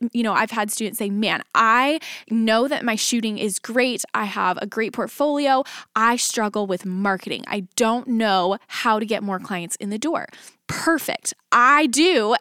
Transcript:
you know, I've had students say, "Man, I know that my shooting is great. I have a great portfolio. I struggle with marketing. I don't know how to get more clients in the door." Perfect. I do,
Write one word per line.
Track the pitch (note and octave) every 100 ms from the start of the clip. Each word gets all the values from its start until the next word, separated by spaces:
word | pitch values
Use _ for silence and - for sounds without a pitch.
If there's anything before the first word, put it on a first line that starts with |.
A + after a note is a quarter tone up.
| A#3
you | A#3+
know, | A3+
I've | F#3 A3
had | A3+ G#3
students | - G#3+ A3
say, | G3+
"Man, | G3+ G#3 E3 - -
I | A3+ A#3+ C4+ D#4+ - - -
know | A3+ A3 A3 C4+
that | D4
my | A#3+ A3
shooting | - A#3 A3 G#3
is | G#3+ F#3+
great. | - A#3+ B3+ A3+ -
I | - G#3
have | G3+ F#3+ F3+
a | G#3
great | A3 A3
portfolio. | - A3 - D4 C#4+ C#4+ C4 C#4 - - A3
I | A3+ A#3+
struggle | - - G#3+ G#3 G3+
with | F3+ F#3+
marketing. | F#3 G3+ F#3+ - A#2+ -
I | G#3 F#3 -
don't | A3+ A#3+ B3+
know | A3+ A3 F#3+ F3+ G3+ -
how | - A#3+ G#3+
to | G#3+
get | G#3
more | G3+ F#3
clients | - F#3 E3+ -
in | G3
the | G#3+
door." | C#4+ E4 - - - _ -
Perfect. | - D#4+ E4 - - - - -
I | A3+ B3 D4 D#4
do, | A#3+ F4 D4+ G#3+ A#3+